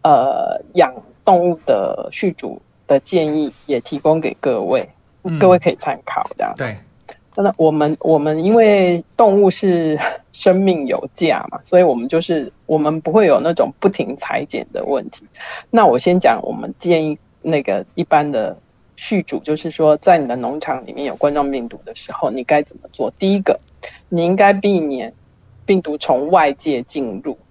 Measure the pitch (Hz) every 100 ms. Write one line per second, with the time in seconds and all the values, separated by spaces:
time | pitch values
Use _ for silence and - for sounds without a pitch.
0 | 160 139 131 - - 50 - 175 147 -
1 | - _ - 185 175 165 - 110 87 -
2 | - - 196 - 110 - _ _ _ 139
3 | - 180 156 151 147 - - 131 - 139
4 | 156 160 151 - 147 117 98 - - _
5 | _ _ 185 160 180 180 180 - - 127
6 | - - - - - - 127 101 - _
7 | - - _ - 202 190 160 151 151 156
8 | - 160 151 156 175 226 220 208 180 175
9 | - - 226 196 196 - 196 175 160 151
10 | - - _ - - 185 196 175 135 -
11 | - - 165 107 - - - 180 180 127
12 | 123 165 170 165 123 _ - 156 151 160
13 | 160 185 196 120 147 170 127 - 196 196
14 | - 135 - - - - - - - 135
15 | - - - - - - - 226 196 123
16 | 175 180 151 113 - - 113 - 180 170
17 | 156 151 _ _ - 156 135 95 - -
18 | 175 151 147 127 107 - _ _ _ _
19 | - 202 - - - 151 170 - 156 151
20 | - 170 135 123 120 147 151 131 - 117
21 | 139 - 147 147 143 135 117 107 - 113
22 | - - 147 123 123 151 151 - - -
23 | - - 190 202 190 - _ _ - -
24 | _ 170 170 190 202 202 202 190 156 135
25 | 113 _ _ _ _ _ - 190 165 151
26 | - 131 143 180 151 139 160 131 123 151
27 | 127 101 143 - _